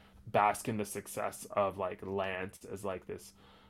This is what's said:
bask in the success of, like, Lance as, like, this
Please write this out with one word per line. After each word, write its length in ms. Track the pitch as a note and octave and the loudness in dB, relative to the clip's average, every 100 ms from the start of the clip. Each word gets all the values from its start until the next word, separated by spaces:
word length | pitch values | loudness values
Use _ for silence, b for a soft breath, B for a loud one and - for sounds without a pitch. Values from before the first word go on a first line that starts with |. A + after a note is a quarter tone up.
| b b - | b b 0
bask 420 | A2 G#2 G2+ - | 6 6 4 0
in 80 | A2 | -2
the 80 | |
success 600 | G#2 G#2 - - G#2+ - - | -2 -4 -6 -4 -2 -4 -2
of, 260 | - G2 F#2 | 2 2 2
like, 220 | F#2 F#2+ | -2 -4
Lance 600 | F#2+ G2 F#2+ F#2 F#2+ - - | -2 0 0 -2 -6 -8 -10
as, 140 | G2 | -6
like, 220 | G2+ F#2 - | -4 -4 -6
this 260 | F#2 - b b b | -10 -10 b b b